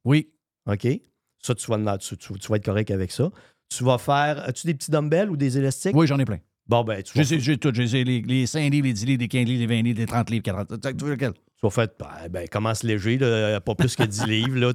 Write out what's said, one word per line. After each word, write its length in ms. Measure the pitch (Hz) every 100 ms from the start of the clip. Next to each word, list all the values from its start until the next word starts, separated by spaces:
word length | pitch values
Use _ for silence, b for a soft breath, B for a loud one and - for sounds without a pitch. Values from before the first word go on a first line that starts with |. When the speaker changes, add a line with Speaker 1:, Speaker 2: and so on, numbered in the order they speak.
| 120
Speaker 1:
Oui. 240 | 147 151 _ _ _ -
Speaker 2:
OK. 220 | 101 120 180 - _ _ _
Ça, 140 | - 117
tu 140 | -
vas, 280 | 107 107 101
tu, 180 | - -
tu, 180 | - 98
tu 80 | -
vas 80 | 107
être 80 | 104
correct 240 | 101 107
avec 200 | 98 92
ça. 180 | - 147 b b b -
Tu 140 | -
vas 140 | 123 123
faire, 460 | - 143 147 147 127
as-tu 200 | 127 170
des 60 |
petits 180 | 143 -
dumbbells 380 | 151 147 160 208
ou 60 | 156
des 220 | 139 131
élastiques ? 360 | 135 131 185 151
Speaker 1:
Oui, 120 | 160
j'en 100 | 139
ai 40 | 131
plein. 140 | 92 - _ -
Speaker 2:
Bon, 160 | 117 113
ben, 180 | 101
tu 80 | 98 131
Speaker 1:
J'ai, 60 |
Speaker 2:
vas 40 | 143
Speaker 1:
j'ai, 120 | 160
j'ai 160 | 123 139
tout. 140 | 147
J'ai, 140 | 117 120
j'ai 160 | 131 123
les, 160 | 123
les 240 | 113 131 123
cinq 260 | 160 147
livres, 160 | 147 135
les 60 |
dix 120 | 110 120
livres, 140 | 131
les 60 | 120
quinze 180 | 127 120
livres, 140 | 123
les 80 | 117
vingt 140 | 117
livres, 160 | 113 113
les 60 | 113
trente 240 | 117 110
livres, 140 | 113
quarante. 260 | 104 95 101 113
Tu, 160 | 139 135
tu 80 |
veux 80 | 143
lequel ? 220 | 135 131
Speaker 2:
Tu 60 | 95 _ _
vas 60 | 107
faire, 180 | 107 113 -
ben, 300 | 95 - 87
ben, 180 | 90 85
commence 360 | - 110 107
léger, 340 | 117 107 104 127
là, 420 | 131 110 107 104
pas 160 | 104 107
plus 180 | 135 -
que 80 |
dix 220 | 113 104 113
<laughs> 20 |
livres, 300 | 110 120 131
là. 140 | 123